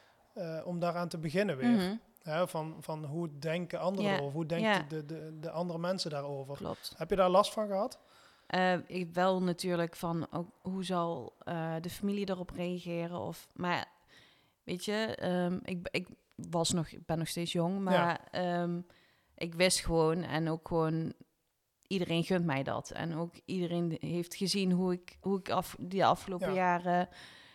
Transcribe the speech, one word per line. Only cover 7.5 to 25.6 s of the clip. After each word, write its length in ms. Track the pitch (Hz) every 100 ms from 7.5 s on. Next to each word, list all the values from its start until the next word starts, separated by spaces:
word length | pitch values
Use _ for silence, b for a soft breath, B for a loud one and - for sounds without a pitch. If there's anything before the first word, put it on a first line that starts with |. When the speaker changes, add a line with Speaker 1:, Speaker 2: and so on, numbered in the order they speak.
Speaker 1:
van 140 | - 214
gehad? 320 | 190 240 - B B B B B
Speaker 2:
Eh, 260 | 185 185 180 -
ik 260 | 185 170
wel 280 | 170 185 185
natuurlijk 540 | 180 170 185 175 170 -
van, 320 | 170 170 147
ook, 160 | 151 175 -
hoe 220 | 190 190
zal, 520 | 180 180 170 165 113 -
eh, 360 | - 170 160 165
de 80 | 175
familie 400 | - 202 202 196
erop 200 | 185 180
reageren? 720 | - 180 180 175 170 170 175
Of, 280 | 104 170 -
maar, 320 | - 180 160 - _ b b b b b b
weet 220 | - 180 202
je, 80 | 208 220 -
ehm, 440 | 180 180 180 180
ik, 240 | - 180 180
ik 160 | - 180 - _ - 165
was 220 | 165 165
nog, 160 | 180 156
ik 180 | - -
ben 120 | 160
nog 100 | 165
steeds 240 | - 170
jong, 220 | 175 170
Speaker 1:
Ja. 60 | 196
Speaker 2:
maar, 400 | 190 185 170 165 -
ehm, 480 | - 180 175 175 175 180 b b b b b
ik 180 | 170 165
wist 240 | 185 -
gewoon 440 | - 165 160 170
en 260 | 143 151 160
ook 180 | 165 -
gewoon, 460 | 170 160 160 160 - - _ _ _ _ _ -
iedereen 360 | 190 170 165
gunt 220 | 165 185 170
mij 180 | 135
dat. 280 | 139 117 -
En 240 | - - 156
ook 180 | 170 - -
iedereen 520 | 185 175 175 170 -
heeft 360 | 151 170 170 -
gezien 360 | 190 202 185
hoe 220 | 180 185
ik, 240 | 180 - -
hoe 180 | 190 196
ik 100 | -
af-, 260 | 185